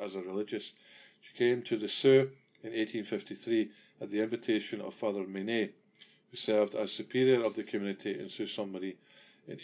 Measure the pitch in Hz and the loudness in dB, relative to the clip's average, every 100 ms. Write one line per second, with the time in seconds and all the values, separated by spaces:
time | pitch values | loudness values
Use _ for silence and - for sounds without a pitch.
0 | 101 95 90 95 104 113 - - - - | -8 -6 -4 -4 -4 -6 -8 -16 -20 -20
1 | - _ - - 120 123 - 113 104 - | -20 _ -16 0 2 2 0 -2 -2 4
2 | 135 135 135 - _ _ 113 113 107 117 | 8 8 6 -4 _ _ -8 -2 -2 -2
3 | 104 104 - 98 117 113 104 - - - | -4 -6 -6 -10 0 0 0 -4 -20 -14
4 | 101 104 110 117 - 110 - 107 98 95 | -6 -2 0 -2 0 0 0 -8 -8 -4
5 | 110 101 95 95 101 117 101 - _ _ | -2 -2 -4 -4 -2 0 0 -4 _ _
6 | - _ _ - - 107 101 - 101 - | -20 _ _ -6 2 4 4 0 -4 -6
7 | 107 127 131 123 110 104 104 107 101 98 | -2 4 6 6 4 -2 -4 -2 -2 -4
8 | 104 98 98 - 101 - 98 95 95 90 | -4 -6 -6 -6 -6 -4 -6 -6 -8 -10
9 | _ - - _ - - | _ -20 -20 _ -16 -10